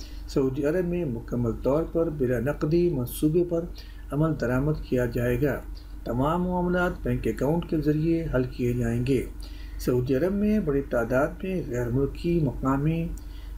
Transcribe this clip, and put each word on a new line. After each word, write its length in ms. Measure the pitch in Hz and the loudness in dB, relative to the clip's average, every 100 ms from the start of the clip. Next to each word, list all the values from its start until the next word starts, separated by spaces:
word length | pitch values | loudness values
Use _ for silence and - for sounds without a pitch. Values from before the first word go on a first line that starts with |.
| - - - | -10 -10 -2
سعودی 380 | 156 131 131 143 | 2 2 2 0
عرب 220 | 180 175 | 2 0
میں 160 | 175 | 0
مکمل 480 | 160 117 - 120 117 110 | -2 -4 -4 -2 0 0
طور 200 | 127 147 | 2 2
پر 280 | 165 165 170 | 2 0 0
بلا 300 | 156 123 123 | 0 0 2
نقدی 500 | 123 147 156 170 175 | 0 0 2 4 4
منصوبے 540 | 143 120 - 151 170 175 | 2 -2 0 2 2 2
پر 160 | 170 175 - - - - | -2 -4 -10 -14 -14 -6
عمل 200 | 143 160 143 | 0 0 2
درآمد 480 | 120 127 147 151 - | 0 2 2 0 0
کیا 180 | 127 120 | 0 0
جائے 360 | 120 120 123 | 0 0 2
گا۔ 180 | 143 113 - - - - | 2 0 -6 -12 -12 -10
تمام 380 | - 120 143 175 | -4 0 2 2
معاملات 500 | 180 180 180 180 180 175 | 0 0 2 2 0 0
بینک 240 | 127 123 123 | -2 0 0
اکاؤنٹ 440 | 107 127 170 170 | 0 2 2 0
کے 100 | 160 | 0
ذریعے 460 | 147 151 160 165 156 | 2 2 2 0 0
حل 100 | 127 | 0
کیے 280 | 127 - 123 | 0 0 0
جائیں 340 | 123 117 120 123 | 2 0 0 2
گے۔ 200 | 127 98 - - - - - | 2 0 -8 -12 -12 -10 -6
سعودی 360 | - 123 127 | 0 0 2
عرب 180 | 131 175 | 2 2
میں 280 | 202 208 214 | 2 2 2
بڑی 220 | 160 139 139 | 2 0 0
تعداد 360 | 120 113 127 165 170 | 0 2 2 0 -2
میں 200 | 190 185 131 | -4 -4 -2
غیر 220 | 120 120 | -2 0
ملکی 520 | 123 135 - 170 170 | 0 0 -2 0 2
مقامی 680 | 147 - 135 139 151 165 170 - - - - | 2 0 0 2 2 0 -2 -6 -12 -14 -14